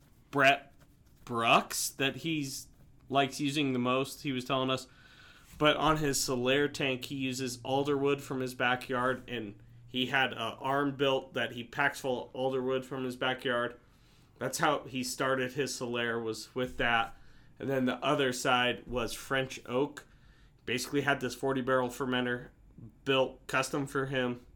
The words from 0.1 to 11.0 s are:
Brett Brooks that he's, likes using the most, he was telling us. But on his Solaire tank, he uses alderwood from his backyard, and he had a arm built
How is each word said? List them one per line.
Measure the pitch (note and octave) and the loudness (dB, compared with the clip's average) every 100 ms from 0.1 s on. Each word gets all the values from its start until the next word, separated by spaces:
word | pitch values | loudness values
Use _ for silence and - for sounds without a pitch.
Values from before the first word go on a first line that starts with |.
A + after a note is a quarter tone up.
| - - | -20 -4
Brett | C#3+ C#3 C#3 - - - - _ - | 4 6 6 0 -20 -20 -20 _ -18
Brooks | - A#2 A#2 E3+ - - - | -6 0 4 4 4 -4 -4
that | - C3+ C3 | -2 -2 -2
he's, | E3 D#3 C3+ - - - - - - | -4 -4 -4 -8 -14 -20 -20 -20 -2
likes | C#3 C3+ C#3 | 2 2 0
using | C#3+ D3 C3+ | -2 0 0
the | B2+ | 2
most, | B2 C3 C#3 - | 2 0 0 -4
he | D3 | -4
was | B2+ | -4
telling | B2+ C3+ C3 | 0 0 0
us. | C3 - - - - - - - - | -2 -6 -20 -20 -20 -20 -20 -20 2
But | D3+ - | 4 6
on | D3+ D#3 | 4 4
his | D3 C3 | 2 0
Solaire | - B2 B2 C#3 C#3+ | 0 0 2 4 2
tank, | D3 C#3 B2+ - | 0 -2 -2 -4
he | |
uses | C#3 C3 B2+ C3 A#2+ | -4 -4 -2 -4 -6
alderwood | A#2 C3+ C#3+ C#3 C#3 C#3 | 0 0 2 2 2 0
from | - C3 | -2 -4
his | B2+ | -4
backyard, | B2+ B2 B2+ - B2 B2+ B2+ - | 0 0 0 0 0 0 0 -4
and | A#2+ G#2 - - - - | -8 -8 -12 -20 -20 -8
he | B2+ B2+ | -4 0
had | C#3 B2 | 2 2
a | A#2+ A2+ - | 0 -6 -4
arm | C3 C#3 C#3+ | 0 2 0
built | C3+ | 2